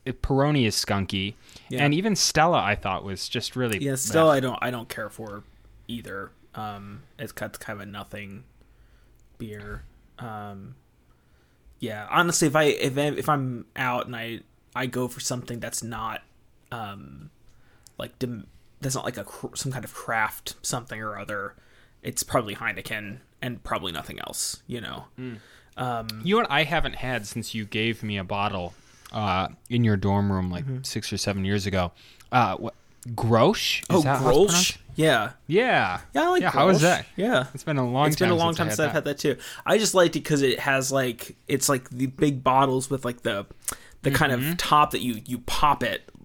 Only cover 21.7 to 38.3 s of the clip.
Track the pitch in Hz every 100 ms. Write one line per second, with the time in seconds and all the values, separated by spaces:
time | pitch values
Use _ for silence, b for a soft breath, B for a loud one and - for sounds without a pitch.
21.7 | b b b - - - 139 104 101 117
22.7 | 98 - 110 104 123 _ - 123 120 -
23.7 | 113 90 78 - - - - - - -
24.7 | 123 110 - - - 127 110 b b b
25.7 | - 123 120 113 107 139 214 226 143 151
26.7 | 165 139 - 127 123 101 120 107 113 101
27.7 | 110 113 110 110 101 92 101 104 98 87
28.7 | - B B B - 101 92 92 - -
29.7 | 120 117 101 98 101 101 95 92 90 135
30.7 | 127 131 113 - 101 - 98 95 104 98
31.7 | 95 87 - B B B 127 107 95 113
32.7 | - _ - 120 117 113 113 139 226 -
33.7 | - - 185 143 135 131 143 202 175 185
34.7 | - - - 156 123 104 - - 175 254
35.7 | 170 101 90 - 269 339 359 175 131 160
36.7 | 180 160 170 - - 214 185 131 135 -
37.7 | 147 123 127 147 151 185